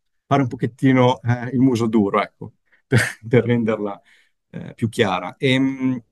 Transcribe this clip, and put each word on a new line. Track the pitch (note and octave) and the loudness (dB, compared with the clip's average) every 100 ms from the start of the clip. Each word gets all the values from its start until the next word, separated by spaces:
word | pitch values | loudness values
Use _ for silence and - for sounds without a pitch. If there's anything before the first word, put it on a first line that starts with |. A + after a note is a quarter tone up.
| _ _ _ | _ _ _
fare | C#3 | -2
un | B2+ | -2
pochettino, | B2+ B2+ - C3+ C3 B2 B2+ | -4 -8 0 2 4 4 2
eh, | A#2 A#2+ A#2+ | -2 -2 -2
il | B2 | 0
muso | C3 A2+ A#2 | 2 2 0
duro, | A2+ G2+ G#2 | 0 2 0
ecco, | F#2 _ G#2+ - _ | -2 _ -20 -20 _
<laughs> | _ _ | _ _
per, | A#2+ - - A2 | 0 0 -6 0
per | C3+ | 0
renderla, | A#2 A#2+ A2 G#2+ G#2 G2 _ _ _ _ _ | 2 0 0 -4 -6 -10 _ _ _ _ _
eh, | - E2+ | -16 -16
più | - A#2 | -6 -6
chiara. | A#2+ G#2 F2+ F2+ - | -2 -2 -2 -6 -4
Ehm, | C3+ C3 C3+ C3+ C3 B2+ - | 0 0 0 -2 -4 -4 -10